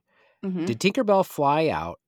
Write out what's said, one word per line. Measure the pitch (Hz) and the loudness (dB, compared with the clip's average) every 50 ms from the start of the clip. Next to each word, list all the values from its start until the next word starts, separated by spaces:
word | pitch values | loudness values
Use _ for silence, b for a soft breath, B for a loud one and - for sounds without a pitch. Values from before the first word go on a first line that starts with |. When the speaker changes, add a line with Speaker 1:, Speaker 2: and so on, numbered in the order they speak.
| _ b b b b b b b b | _ b b b b b b b b
Speaker 1:
Mm-hmm. | 190 185 175 160 | -6 -4 -2 -2
Speaker 2:
Did | 185 117 110 | -4 -2 0
Tinkerbell | - 196 190 277 175 208 196 190 180 | 0 0 0 0 2 2 4 2 2
fly | - - - 143 139 147 156 160 143 | 0 -2 0 2 2 2 2 2 0
out | 92 76 82 85 - - _ | 0 -2 -4 -8 -10 -12 _